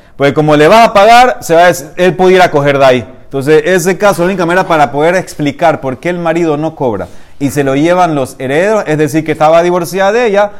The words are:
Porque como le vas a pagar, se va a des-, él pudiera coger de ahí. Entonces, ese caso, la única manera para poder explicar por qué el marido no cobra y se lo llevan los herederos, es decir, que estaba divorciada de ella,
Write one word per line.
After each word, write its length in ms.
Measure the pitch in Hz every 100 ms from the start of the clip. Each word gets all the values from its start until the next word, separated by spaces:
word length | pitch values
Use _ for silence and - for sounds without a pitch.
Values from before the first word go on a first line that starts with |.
| _ -
Porque 160 | 139
como 240 | 156 151 151
le 120 | 156
vas 200 | 220 226
a 40 |
pagar, 420 | 202 214 240 247 -
se 140 | -
va 100 | -
a 20 | 180
des-, 260 | 165 151 -
él 200 | 180 165
pudiera 340 | 185 185 175
coger 280 | 156 143 139
de 60 | 135
ahí. 280 | 127 98 -
Entonces, 380 | - 139 135 156 170
ese 320 | 185 180 165
caso, 240 | 202 170
la 60 | 175
única 180 | 196 165
manera 200 | 185 180
para 240 | 160 123
poder 260 | 139 160 185
explicar 640 | - - 143 131 170 151
por 160 | 135 127
qué 100 | 170
el 100 | 180
marido 380 | 165 165 165 147
no 180 | 160
cobra 340 | 156 131 98 87 - - -
y 120 | 139
se 140 | 143
lo 100 | 135
llevan 400 | 139 165 180 175
los 220 | 147 127 -
herederos, 460 | 131 147 196 220 151
es 120 | 151
decir, 260 | 151 156
que 80 | 156
estaba 320 | 151 151 165
divorciada 480 | 175 175 170 185 196
de 140 | 226 240
ella, 220 | 196 202